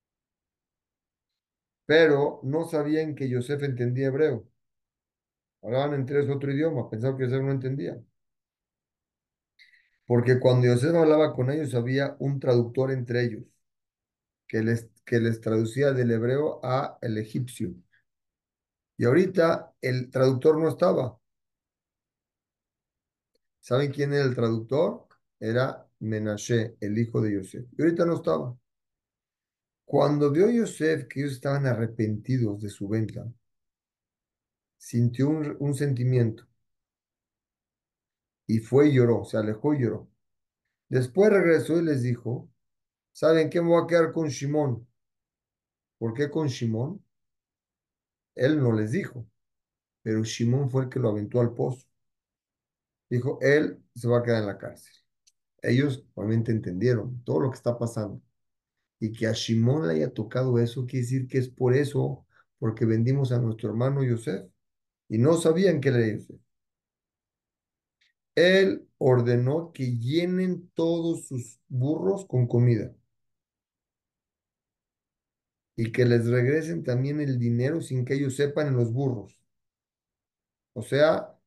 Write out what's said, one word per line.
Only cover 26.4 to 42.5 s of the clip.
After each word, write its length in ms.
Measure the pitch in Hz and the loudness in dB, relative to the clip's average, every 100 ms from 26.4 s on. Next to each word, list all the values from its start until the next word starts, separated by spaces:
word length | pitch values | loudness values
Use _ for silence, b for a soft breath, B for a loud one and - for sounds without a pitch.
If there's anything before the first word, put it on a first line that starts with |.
| - 117 113 - | -2 0 -2 -6
el 180 | 104 107 | -4 -2
hijo 240 | 117 120 | -2 0
de 120 | 110 | -2
Yosef. 320 | 101 92 - - - | -2 -6 -14 -12 -2
Y 40 | |
ahorita 240 | 156 170 170 | 0 2 0
no 100 | 165 | 0
estaba. 400 | 165 160 135 123 _ _ _ _ _ _ _ _ _ _ _ _ - | -2 -2 -4 -12 _ _ _ _ _ _ _ _ _ _ _ _ -2
Cuando 460 | 143 143 147 147 | 2 2 4 2
vio 180 | 143 208 | 4 4
Yosef 560 | 240 196 - 156 160 135 | 2 0 -2 -2 -2 -4
que 120 | 131 | -6
ellos 140 | 143 | -6
estaban 340 | 127 143 139 135 | -4 -4 -2 0
arrepentidos 920 | 110 113 - 107 107 - 131 113 104 | 0 -2 -2 -2 -2 -2 0 0 -4
de 80 | 104 | -8
su 180 | - 98 | -10 -4
venta, 440 | 110 107 - 113 - _ _ _ _ _ _ _ _ _ _ _ _ _ _ | -2 -4 -8 -14 -16 _ _ _ _ _ _ _ _ _ _ _ _ _ _
sintió 520 | - 117 120 123 139 | -6 0 0 0 0
un, 260 | 156 147 - | 0 -4 -4
un 140 | 143 | -4
sentimiento. 720 | 139 143 120 123 127 113 110 - _ _ _ _ _ _ _ _ _ _ _ _ _ _ _ _ _ _ _ - | -2 -2 -2 0 2 2 -2 -12 _ _ _ _ _ _ _ _ _ _ _ _ _ _ _ _ _ _ _ -2
Y 140 | 110 | -2
fue 300 | 110 131 151 | 2 4 6
y 40 | |
lloró, 320 | 131 120 110 98 | 6 4 2 -2
se 120 | 113 | -4
alejó 360 | 107 107 147 | -2 -2 -2
y 60 | 147 | 0
lloró. 260 | 113 95 - _ _ _ _ _ _ _ - | 0 -2 -10 _ _ _ _ _ _ _ -4
Después 420 | 131 123 - 208 | -2 0 4 4
regresó 480 | 202 170 160 127 165 | 6 6 4 2 0
y 40 | |
les 200 | 170 139 | 2 0
dijo, 460 | 123 120 113 123 - | 0 -2 -4 -8 -10